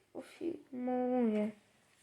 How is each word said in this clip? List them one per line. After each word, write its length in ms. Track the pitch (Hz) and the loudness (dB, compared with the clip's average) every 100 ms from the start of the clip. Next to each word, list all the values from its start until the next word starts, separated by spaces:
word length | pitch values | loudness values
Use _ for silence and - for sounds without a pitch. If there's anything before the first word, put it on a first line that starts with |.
| _ | _
ufilmuję. 1400 | - - - - - - 254 247 254 247 247 233 214 214 - _ _ _ _ | -14 -14 -8 -6 -6 -10 -6 -2 0 2 4 4 2 0 -4 _ _ _ _